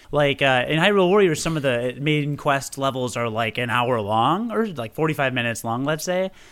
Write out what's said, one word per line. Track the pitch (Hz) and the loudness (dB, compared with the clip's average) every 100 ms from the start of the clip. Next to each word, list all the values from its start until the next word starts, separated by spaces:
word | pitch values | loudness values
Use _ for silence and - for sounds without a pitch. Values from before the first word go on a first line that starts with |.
| - | -4
Like, | 147 143 135 | 0 2 2
uh, | 139 127 123 | 2 2 2
in | 156 | 2
Hyrule | 190 202 180 | 2 4 4
Warriors, | 208 190 151 | 4 4 2
some | 170 160 | -2 -2
of | |
the | 135 120 127 123 | 0 0 -2 -2
main | 147 151 143 143 | 0 0 0 -2
quest | 151 139 127 - | -2 -2 -4 -4
levels | 135 131 127 120 | -2 0 -2 -2
are, | 117 | -4
like, | 110 113 113 | -2 -2 -2
an | 120 | -2
hour | 120 123 120 | 0 2 0
long, | 101 110 127 180 233 | 0 2 2 2 -2
or, | 214 226 | -2 -4
like, | 143 113 | -4 -8
forty-five | - 160 147 135 | -2 -2 0 -2
minutes | 127 120 113 | 0 -2 -4
long, | 117 117 | -4 -2
let's | 139 156 | -2 -2
say. | 185 180 190 - - | -2 -2 -2 -6 -20